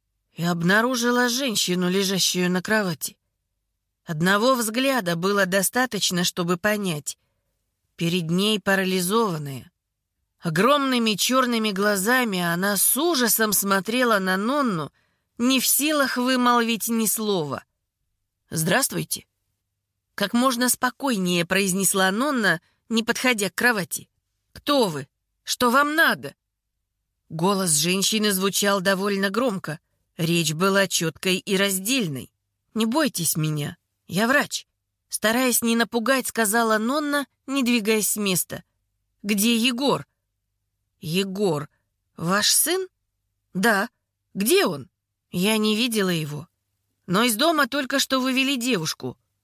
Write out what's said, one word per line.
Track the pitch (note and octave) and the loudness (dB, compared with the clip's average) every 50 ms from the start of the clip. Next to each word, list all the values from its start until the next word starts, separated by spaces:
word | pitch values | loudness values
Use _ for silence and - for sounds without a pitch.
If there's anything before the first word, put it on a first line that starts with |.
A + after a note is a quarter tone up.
| _ _ _ _ _ _ _ | _ _ _ _ _ _ _
и | - D#3+ | -4 -2
обнаружила | F3 F3 E3+ E3 F3 G3 G#3+ A3+ B3 C4 A#3+ A#3 A#3+ B3 A#3+ B3 B3 | -2 -2 0 2 4 4 4 4 2 0 0 0 0 2 2 2 0
женщину, | A#3 B3+ C#4+ C4 G#3 - - F3+ F3+ F3+ F3+ F3+ | 0 -2 -2 -2 -2 -2 0 0 0 0 0 0
лежащую | F#3 G3 G3 F#3 G3 F3 - - - F3+ F3+ F3+ | 0 0 0 0 0 0 0 0 0 0 0 0
на | F3+ F#3 | 0 0
кровати. | F3 - G#3+ A3 G#3 F#3 D#3+ - - - - _ _ _ _ _ _ _ _ _ _ _ _ _ _ _ _ _ _ | 0 0 0 0 0 -2 -4 -6 -8 -12 -12 _ _ _ _ _ _ _ _ _ _ _ _ _ _ _ _ _ _
Одного | - E3 D3+ E3 F#3 G3 G3+ A3 C4 C4+ | -8 -4 0 2 2 4 4 4 4 2
взгляда | A#3+ A#3 G#3+ A3 B3 C4 C#4 C4+ B3 G3 E3+ E3+ | 2 0 -2 -2 0 0 0 0 0 0 -2 -2
было | E3 E3+ G3 G3+ G3+ F#3+ | 0 0 0 2 2 2
достаточно, | F3+ F#3 G3 F#3 - - B3 B3+ B3+ - F#3+ - - F#3 F3 F3+ | 2 2 0 0 0 0 0 -2 -2 -2 -4 -2 -2 0 0 -2
чтобы | E3+ - - F3 E3+ F3+ | -2 -2 -2 -2 -2 -2
понять. | F3 - G#3 G#3+ G#3 G3+ F#3 D#3+ D3 - - - _ _ _ _ _ _ _ _ _ _ _ _ _ _ _ _ | 0 0 -2 -2 0 -2 -4 -4 -4 -6 -10 -12 _ _ _ _ _ _ _ _ _ _ _ _ _ _ _ _
Перед | - F3 E3+ E3+ F#3 E3 D#3 | -4 -2 0 0 0 0 0
ней | E3+ F#3 G3+ G#3 G#3+ G3+ | 0 0 2 0 0 0
парализованная. | - G3+ G3 F#3+ F#3+ F#3 F#3 F#3 F3+ F3 G3+ A#3 A#3 G3+ E3 D#3 D3 C#3+ C3+ A#2+ - - _ _ _ _ _ _ _ _ _ _ _ _ _ _ | 0 2 2 2 2 0 0 0 0 0 2 2 2 0 -2 -4 -6 -8 -10 -12 -14 -18 _ _ _ _ _ _ _ _ _ _ _ _ _ _
Огромными | - E3+ D#3 E3+ G3 B3+ D4 C#4+ C#4 C4+ B3+ A#3+ A3+ A3 G#3+ | -6 -2 0 2 4 4 4 4 2 2 0 2 2 0 0
черными | F3 - - B3 C4 B3+ B3 A#3 A3+ A3 G#3+ | 0 0 0 2 2 2 2 0 0 0 -2
глазами | G3 F#3 G3+ G#3+ G#3 G3 F#3 A3 B3+ C4 B3 A3 F#3+ F3+ | -2 0 0 0 0 0 2 2 2 2 2 0 -2 -2
она | F3 E3+ E3+ F3 F#3+ G3+ G#3 | -2 0 0 0 0 0 0
с | F#3+ - - - | 0 0 0 0
ужасом | B3 D#4 F4 E4+ C4 B3 G#3+ - - A3+ G#3+ G3+ | 2 0 0 2 2 2 0 2 2 0 0 0
смотрела | - - G3 G3 G3 F#3 - A3 B3+ B3+ A#3+ A3 G3 | 0 0 0 0 0 0 -2 0 0 2 2 2 0
на | F#3+ F#3+ F#3 | 0 0 -2
Нонну, | F#3+ G3+ A#3 C#4 D4 C#4 A#3+ F#3+ D#3+ D3 - _ _ _ _ _ _ _ _ _ | 0 0 -2 -2 0 0 0 -2 -2 -4 -8 _ _ _ _ _ _ _ _ _
не | - A#3 B3+ C4+ B3+ | -2 0 0 2 2
в | - | 2
силах | - - - C#4 D4+ D#4 D4 C4+ B3+ - | 0 0 0 0 0 0 0 0 0 0
вымолвить | B3+ B3 B3+ C4 B3 B3 B3 A#3+ A#3+ A#3 A3+ A#3 F#3+ - | -2 0 0 0 2 2 2 2 2 2 0 -2 -2 -2
ни | - A#3 A3+ A3 | -2 -2 0 0
слова. | G3 - - A3 G#3 G3+ F3+ D3+ C#3+ B2+ G2 - _ _ _ _ _ _ _ _ _ _ _ _ _ _ _ _ - | -2 -2 -2 -2 -2 -2 -2 -2 -4 -6 -10 -12 _ _ _ _ _ _ _ _ _ _ _ _ _ _ _ _ -8
«Здравствуйте», | - E3 D#3+ D#3+ F3+ A#3+ C4+ - A3 E3+ D#3 - - - - _ _ _ _ _ _ _ _ _ _ _ _ _ _ _ _ _ - | -6 -4 -2 0 0 0 0 -2 -4 -4 -6 -6 -8 -10 -12 _ _ _ _ _ _ _ _ _ _ _ _ _ _ _ _ _ -6
как | - G3 F#3+ - | -6 -4 -2 0
можно | A#3 B3+ C4+ B3 A#3+ B3+ B3 | 2 2 2 2 2 0 0
спокойнее | - - - B3 - - - C#4 A#3+ F#3+ F#3 F3+ F3+ F3 E3+ | 0 0 -2 -4 -4 -2 -4 -2 -2 0 0 0 0 0 0
произнесла | E3+ F#3 G3 G3+ F#3+ F3 G3 G3 F3 - G3 F#3 F#3+ | 0 0 0 0 0 0 0 0 0 2 2 2 2
Нонна, | F#3+ G#3+ C4 D4+ C#4 B3 G#3+ F#3 E3 E3 _ _ _ _ _ - | 2 0 -2 -2 -2 0 2 2 0 0 _ _ _ _ _ -4
не | A3+ A3+ A3 | -2 -2 2
подходя | - A3+ - - B3+ B3 G3+ G3+ F3+ | 2 0 2 2 0 0 0 -2 -4
к | - | -2
кровати. | - G#3+ B3 A#3 G#3 E3+ - - - - _ _ _ _ _ _ _ _ _ - | 0 2 2 2 2 -2 -6 -8 -12 -12 _ _ _ _ _ _ _ _ _ -20
«Кто | - - - D4 C#4 A3+ | -10 -2 0 2 2 2
вы? | F#3+ D#3 C#3 B2+ - _ _ _ _ _ _ - | 2 0 -6 -10 -12 _ _ _ _ _ _ -8
Что | - - - B3 A#3+ | -8 -2 0 2 4
вам | A#3 C4+ C#4+ D4 D4+ | 4 4 2 2 2
надо?» | D#4+ E4 C#4 A3 C#3+ A#2 C#3 - _ _ _ _ _ _ _ _ _ _ _ _ _ _ _ _ _ _ - | 2 4 4 2 0 -6 -14 -14 _ _ _ _ _ _ _ _ _ _ _ _ _ _ _ _ _ _ -12
Голос | - D#3 E3+ G3 G3+ F#3+ F#3+ F3 | -6 -2 0 0 2 2 0 0
женщины | D#3 C#3+ D#3 F3 F#3 G3 F#3 - G#3+ A3 G#3+ G#3+ G3 | 0 0 0 0 0 0 0 0 0 0 0 0 0
звучал | F#3 F#3+ G3+ F#3 - G3+ G3+ G3+ G3+ | 0 0 0 0 0 0 2 2 2
довольно | F3 G3 G3 F3+ G3 G#3 G3+ G3 G3 G3+ | 2 0 0 0 0 -2 -2 0 -2 -2
громко. | G3 A3+ C4 C4 G3 F#3 - - D3+ - _ _ _ _ _ _ _ | 0 0 -2 -2 -2 -4 -8 -10 -12 -12 _ _ _ _ _ _ _
Речь | - D#3+ D#3+ E3+ E3+ E3+ D3+ D#3+ | -4 -2 0 2 2 0 0 0
была | D#3 F#3 G3 F#3+ G3 G3 | 0 2 2 4 2 2
четкой | F#3 - - E3+ D#3+ - - - F#3 F3+ | 0 0 -2 -2 -4 -6 -4 -2 -2 -2
и | D#3+ - - G3 | -2 -2 -2 0
раздельной. | F#3 G3 G3+ F#3+ F#3+ F#3+ G#3+ C4+ C4+ G#3+ D#3+ C#3 B2+ - - _ _ _ _ _ _ _ _ - | 0 0 0 -2 -2 -2 -2 0 0 0 -2 -4 -8 -10 -14 _ _ _ _ _ _ _ _ -4
«Не | A3+ A3+ | -2 -2
бойтесь | A3+ A#3 D#4 D#4 B3+ - - E3 - - | 0 2 2 0 0 0 -2 -4 -2 -2
меня, | E3 D#3 D#3 D3+ D3+ C#3+ D3 F3 _ _ _ _ _ _ | -2 -2 -2 -2 -4 -6 -6 -8 _ _ _ _ _ _
я | - - F3+ A3 | -6 -2 0 0
врач», | A3+ C4+ D4 A3 - - - - _ _ _ _ _ _ _ _ | 2 2 0 0 -2 -6 -10 -10 _ _ _ _ _ _ _ _
стараясь | - - - - G#3+ A3+ B3 C4 B3+ A#3 - | -12 -8 -2 0 0 2 2 2 2 0 2
не | - A3+ A3+ | 2 2 2
напугать, | A#3 A#3 - - A#3+ A3 A3+ C4+ C4 A#3+ | 2 0 0 -2 -2 0 0 0 0 0
сказала | - - - A3+ G3 G3+ A#3 A#3 A3+ A3 | -4 -2 -2 0 2 2 2 2 4 2
Нонна, | G#3+ A3 A#3+ C#4 D#4 D4+ D4 C#4+ C#4+ C4+ - _ _ - | 2 0 0 -2 -2 -2 -2 -2 -2 -4 -6 _ _ -10
не | - C4 C#4 B3+ | -4 -2 -2 0
двигаясь | A3+ A#3+ A#3+ G3 G#3 A3 A3 G3 - | 2 0 0 2 0 0 0 0 -2
с | - | -2
места. | G#3+ G#3 G3 F#3 D#3+ - - - - - _ _ _ _ _ _ _ _ _ _ _ - | -2 0 0 0 0 -2 -4 -10 -14 -14 _ _ _ _ _ _ _ _ _ _ _ -4
«Где | G3+ G#3+ G3 G3+ A#3 A#3 | -2 -2 0 2 2 2
Егор?» | A3+ A3+ C4 B3 A#3 C#4+ C4 F3+ C#3+ C#3+ _ _ _ _ _ _ _ _ _ _ _ _ _ _ _ _ _ _ - | 2 2 0 0 0 0 0 0 0 -2 _ _ _ _ _ _ _ _ _ _ _ _ _ _ _ _ _ _ -14
«Егор, | - D#3 D#3+ F#3 G3 G3 F#3 G3 G#3+ F#3 D#3 C#3+ D3 - _ _ _ _ _ _ _ _ _ | -10 -4 -2 -2 -2 -2 -2 -2 0 0 0 -2 -6 -10 _ _ _ _ _ _ _ _ _
ваш | - E3 E3+ F#3+ G#3 G3+ - - | -6 -4 -2 0 0 2 2 2
сын?» | - - C#4 F4 F#4+ F#4+ F#4 _ _ _ _ _ _ _ _ _ _ _ _ - | 2 2 0 -2 -4 -4 -8 _ _ _ _ _ _ _ _ _ _ _ _ -6
«Да. | F3+ F#3+ A#3 G#3+ G3 A#3 A#3 _ _ _ _ _ _ _ _ - | 0 2 2 2 2 0 -4 _ _ _ _ _ _ _ _ -8
Где | F#3 G3 A#3 E4+ G4+ F4+ | -4 0 2 2 4 2
он?» | A3 D#3+ C#3 A#2 - _ _ _ _ _ _ _ _ | 2 -2 -6 -10 -16 _ _ _ _ _ _ _ _
«Я | - F3 F3+ G#3+ A3 | -4 -2 0 0 2
не | G#3+ G#3+ G#3+ G#3+ | 2 2 0 0
видела | G#3+ A#3+ B3+ A3 G#3+ G3 F#3 | 0 0 -2 0 -2 0 0
его. | F3 D#3+ D3+ C#3+ D3 D3+ E3 - _ _ _ _ _ _ _ _ _ _ - | -2 -2 -4 -6 -10 -12 -14 -18 _ _ _ _ _ _ _ _ _ _ -8
Но | - F3 G3 A#3+ | -2 0 2 2
из | B3 G#3+ | 2 0
дома | G#3 C#4+ E4 E4+ D4+ C#4 A#3 | 2 2 2 2 2 0 0
только | - C#4+ C#4 B3+ C#4 | 0 -4 -4 -2 -2
что | C4+ - - C4+ C4 | -2 0 0 0 0
вывели | B3+ C4 B3+ B3+ C4+ C4+ C#4+ | 0 0 0 0 0 0 -2
девушку. | B3+ A3+ B3+ B3 F3+ D#3 D3+ - - - B2+ A#2+ _ _ _ _ _ | -2 -2 -2 -2 -2 -2 -4 -8 -8 -10 -12 -12 _ _ _ _ _